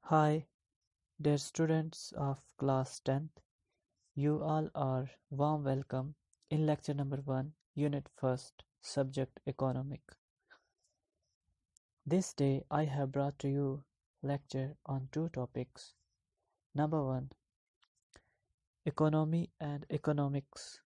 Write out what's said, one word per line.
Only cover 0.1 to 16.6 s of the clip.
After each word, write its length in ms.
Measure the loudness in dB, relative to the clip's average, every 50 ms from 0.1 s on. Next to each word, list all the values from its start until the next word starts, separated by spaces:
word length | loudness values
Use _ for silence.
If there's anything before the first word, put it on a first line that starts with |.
| 4 6 6 6 2 0 -2 _ _ _ _ _ _ _ _ _ _ _ _ _ _ _
dear 160 | 2 4 4
students 760 | 4 0 -4 0 0 2 4 4 2 2 -2 -8 -12 -14 -12 -6
of 260 | -2 -2 -2 -2 -4 -8 -20 _
class 440 | -2 0 2 2 2 0 -2 -6 -4
tenth. 400 | _ 0 0 0 0 -6 _ -18 _ _ _ _ _ _ _ _ _ _ _ _ _ _ _
You 260 | 0 2 2 2 2
all 280 | 2 0 0 0 0 -2 _
are 360 | -2 -2 0 0 -2 -2 -4 -10 _ _ _
warm 340 | -2 0 2 2 2 0 0
welcome 500 | 0 0 0 -2 _ -4 -4 -4 -4 -10 _ _ _ _ _ _ _
in 160 | 0 2 4
lecture 280 | 2 2 0 0 -4 -2
number 240 | -2 -2 -2 -2 -4 -2
one, 260 | -2 -2 -2 -2 -4 -8 _ _ _ _
unit 320 | -2 0 0 0 -2 -6 -8 _
first, 480 | -2 0 0 0 0 -4 -14 _ -20 -20 _ _ _
subject 600 | -16 -6 -2 0 0 0 0 -2 -4 -4 _ -8 _
economic. 520 | -8 -4 0 0 0 0 -2 -4 -6 -8 -10 _ -20 -20 _ _ _ _ _ _ _ -20 _ _ _ _ _ _ _ _ _ _ _ _ _ _ _ _ _ _ _ _ _ _ _ _ -20 _ _ _ _ _
This 260 | 2 2 2 2 0 -2
day 300 | 0 2 2 2 0 -2 _
I 140 | 0 0 0
have 260 | 0 0 0 -2 0
brought 260 | 0 0 -2 -2 -2 _
to 100 | -2 0
you 340 | 0 2 0 0 -2 -4 -8 _ _ _ _ _ _ _ -4
lecture 540 | -4 -4 -4 -4 _ -4 -4 -4 -4 -6 _ _
on 240 | -6 -4 -4 -4 -4
two 160 | -4 -4 -4 -2 -2
topics. 600 | -4 -6 -4 _ -8 -8 -8 _ -20 -20 -20 -20 _ _ _ _ _ _ _ _ _ _ _ _ _